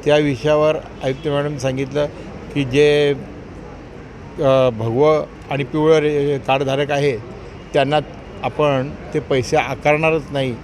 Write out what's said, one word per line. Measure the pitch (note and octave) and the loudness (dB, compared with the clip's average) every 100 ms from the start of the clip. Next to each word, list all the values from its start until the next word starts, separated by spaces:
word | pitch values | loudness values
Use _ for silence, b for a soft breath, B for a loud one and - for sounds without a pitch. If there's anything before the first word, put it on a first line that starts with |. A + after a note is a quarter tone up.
| D3+ | 4
त्या | D3 | 4
विषयावर | D3 B2+ D3+ D3+ D3+ D#3 - - | 4 0 2 4 4 2 -4 -6
आयुक्त | C3+ C3+ D#3 | -4 -4 -2
मॅडम | C#3+ D3 D3 | -2 -2 -2
सांगितलं | C3 C3 C3+ C#3 D3 B B - - | -4 -2 -2 -2 -2 B B -14 -6
की | D3 | -2
जे, | C3+ C3 D3 D3 D3 C#3 - - - - - - - - - - - - | 0 4 6 6 4 0 -4 -14 -16 -16 -16 -16 -16 -16 -16 -16 -16 -2
अ, | C#3+ C3+ B2+ | 2 4 4
भगवं | A2+ A2+ A#2 D3+ D#3 D3 - - | 2 -2 4 4 4 0 -12 -6
आणि | C#3+ | -4
पिवळं | C3+ D#3 D#3 D#3+ | -2 2 4 6
रे-, | D3+ D3 C#3+ C#3 | 4 2 0 0
कार्डधारक | A2+ C3+ C#3 C3+ C#3+ | 0 0 2 0 0
आहे, | C#3+ C#3+ A2+ - - - - - | 2 0 0 -6 -14 -14 -16 -2
त्यांना | D3 C3+ D3+ C#3+ - - - | 2 4 2 0 -12 -16 -8
आपण | C3 - D3+ C3+ C3+ - - | -8 0 2 2 -2 -8 -6
ते | D#3 | -6
पैसे | - C#3 A#2+ D3+ | 0 0 2 0
आकारणारच | A#2+ B2+ D3 D3+ D#3+ D#3+ B2+ | 0 -2 2 2 2 0 -2
नाही. | C#3 C3+ A2 | -4 -4 -4